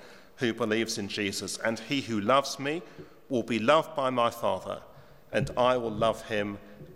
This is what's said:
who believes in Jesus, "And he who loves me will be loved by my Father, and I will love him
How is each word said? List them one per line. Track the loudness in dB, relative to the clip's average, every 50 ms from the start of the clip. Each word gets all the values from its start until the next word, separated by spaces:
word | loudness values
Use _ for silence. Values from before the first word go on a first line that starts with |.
| -16 -20 -20 -20 -20 -20 -4
who | 0 0 0
believes | 2 2 0 2 2 2 2 0 -2 -4
in | -4 -4
Jesus, | -2 -2 -2 -2 -2 -2 -4 -6 -4 -2
"And | -2 -2 -2 -2
he | -4 -4 -4 -2
who | -2 -2 -2 0
loves | 2 2 2 2 2 0 -4 -6
me | -4 -4 -4 -6 -8 -12 -16 -18 -18 -18 -20 -18 -6 -2
will | 0 0
be | 0 2 0 2
loved | 4 6 6 6 4 2 -2
by | -2 -2 0
my | 2 2 2 2
Father, | 2 0 0 0 0 -2 -4 -6 -8 -8 -10 -16 -20 -20 -20 -20 -20 -20 -10 -2
and | 0 0 0 0 2
I | 4 4 4 4 2
will | 0 -2
love | -2 2 2 2 2 0 -4
him | -2 -2 -2 -2 -2 -4 -8 -12 -16 -18 -18 -18 -4